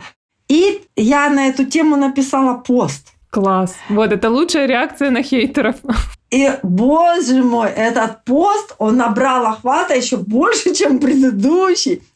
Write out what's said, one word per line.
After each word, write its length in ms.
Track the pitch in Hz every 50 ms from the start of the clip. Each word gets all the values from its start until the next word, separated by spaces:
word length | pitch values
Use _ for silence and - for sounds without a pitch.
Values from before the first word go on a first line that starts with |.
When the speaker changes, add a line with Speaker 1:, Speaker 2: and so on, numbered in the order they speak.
| - - - _ _ _ _ _ _ -
Speaker 1:
И 340 | 277 330 370 403 403 403 - _ _
я 340 | - 214 226 285 285 285 294
на 180 | 285 277 269 269
эту 180 | 262 269 262
тему 300 | 262 - 330 311 311 294
написала 600 | 277 277 269 269 277 262 - - 269 269 254 247
пост. 580 | 254 - - 247 247 190 - - - - - _ _ _ _
Speaker 2:
Класс. 460 | - 214 196 190 190 185 190 180 - - - -
Вот, 220 | 208 208 220 202
это 180 | 208 202 226 226
лучшая 360 | 233 262 339 339 - 302 277
реакция 460 | 254 254 240 262 302 - - 277 277
на 100 | 254 233
хейтеров. 540 | 254 - 262 247 214 - - 294 220 220 247 - - 277 226 - - - - - _ _
Speaker 1:
И, 200 | 247 262 277 269 269 262 -
боже 800 | 185 180 190 233 269 302 330 349 349 339 349 302 233 254 262 247
мой, 260 | 240 240 233 220 190
этот 540 | - 208 220 233 240 247 220 220 - - _
пост, 500 | - 254 294 359 403 415 415 415 - - -
он 180 | 214 214 233 254
набрал 480 | 240 233 202 240 254 277 254 254 233
охвата 480 | 220 220 - - 247 269 330 359 349 294
еще 220 | 254 247 - 262 202
больше, 560 | 180 202 214 254 339 453 453 - - 359 -
чем 240 | - 403 294 269 247
предыдущий. 1040 | 285 254 285 262 262 254 214 196 202 277 330 370 381 381 349 - - 269 - - - _ _